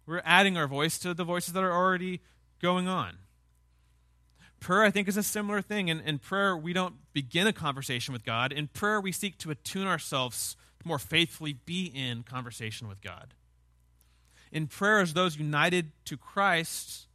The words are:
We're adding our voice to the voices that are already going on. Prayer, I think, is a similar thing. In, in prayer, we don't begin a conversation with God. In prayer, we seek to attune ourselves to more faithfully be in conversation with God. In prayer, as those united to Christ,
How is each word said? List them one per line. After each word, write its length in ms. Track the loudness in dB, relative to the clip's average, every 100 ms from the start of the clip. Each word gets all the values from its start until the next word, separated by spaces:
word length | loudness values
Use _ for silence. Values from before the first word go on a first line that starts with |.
| -8
We're 160 | -4
adding 320 | 6 6 6 4
our 100 | 0
voice 320 | 0 0 0
to 120 | -4
the 100 | -4
voices 300 | -2 -2 -2
that 100 | 0
are 80 | 2
already 500 | 4 4 2 -2 -6 -10 _ _ _
going 260 | 0 2 2
on. 300 | -2 -4 -8 -20 _ _ _ _ _ _ _ _ _ _ _ -20 _
Prayer, 240 | 0 4
I 80 | 6
think, 160 | 4 2
is 120 | 0
a 40 |
similar 380 | 0 -2 -2 -2
thing. 280 | -2 0 0
In, 120 | 0
in 180 | -2 -4
prayer, 380 | -2 2 2 2
we 160 | -2
don't 220 | -2 -2 -6 -8
begin 340 | -6 -2 2 2
a 60 |
conversation 600 | 2 -2 -4 -4 -4 -4
with 100 | -6
God. 280 | -2 0 0
In 160 | 0 -6
prayer, 340 | -2 0 0
we 100 | -2
seek 240 | -4 -6 -8
to 120 | -8
attune 360 | -8 -6 -4 -2
ourselves 720 | -2 -2 -2 -2 -4 -8 -10 _ _
to 80 | -6
more 100 | -4
faithfully 540 | 0 0 0 -2 -8
be 320 | -8 -8 -6
in 400 | -6 -6 -6 -6
conversation 640 | -8 -10 -10 -8 -8 -8 -12
with 120 | -12
God. 340 | -14 -14 -18 -20 _ _ _ _ _ _ _ _ _ _ -10
In 160 | -6 -6
prayer, 320 | 0 4 4
as 160 | 4
those 240 | 2 2 2
united 540 | 0 4 4 4 0 -8 -12
to 100 | -12
Christ, 920 | -6 0 2 2 0 -8 -10 -14 -18